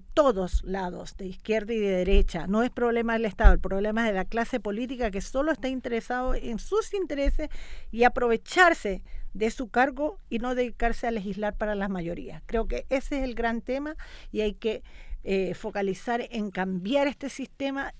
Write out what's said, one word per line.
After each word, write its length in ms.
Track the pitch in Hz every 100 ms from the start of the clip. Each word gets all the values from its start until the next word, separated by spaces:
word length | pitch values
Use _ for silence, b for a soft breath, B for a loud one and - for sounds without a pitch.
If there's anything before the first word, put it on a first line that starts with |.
| - -
todos 480 | 277 196 180 -
lados, 520 | - 190 180 175 180 -
de 100 | 190
izquierda 460 | 185 - 220 202
y 60 | 226
de 120 | 202
derecha. 560 | 185 180 196 - 175 175
No 160 | 214
es 80 | 247
problema 420 | - 240 233 233
del 120 | 226 220
Estado, 280 | - 220
el 60 | 185
problema 420 | 185 190 214 220
es 60 | 226
de 60 |
la 120 | 190 185
clase 340 | 226 226 247
política 520 | 208 202 254 247 226
que 100 | 190
solo 300 | - 262 311
está 160 | 302 262
interesado 680 | 262 240 226 - 247 254
en 240 | 262 240 220
sus 360 | - 415 440 403
intereses 540 | 339 285 277 - 302 B B B B
y 120 | 220
aprovecharse 1000 | 240 254 240 226 - 359 349 330 208 185 b b b
de 180 | 190 220
su 180 | - 233
cargo 480 | 240 277 262 302 381 -
y 120 | 226
no 160 | 247 247
dedicarse 500 | 247 - 233 226 240
a 60 |
legislar 460 | 226 196 190 208 208
para 180 | 214 208
las 140 | 196
mayorías. 520 | 185 165 170 - 156 -
Creo 200 | 226 220
que 200 | - -
ese 300 | 262 - 285
es 40 | 262
el 100 | 220
gran 260 | 233 233
tema 340 | - 269 294 311 B B B
y 100 | 208
hay 120 | 214
que 280 | 185 226 - B B B B -
eh, 280 | 190 185 -
focalizar 680 | 220 202 196 185 - 240 233
en 220 | 233 208
cambiar 560 | 185 190 185 190 277 285
este 220 | - 269
sistema. 640 | - 254 - 277 277 277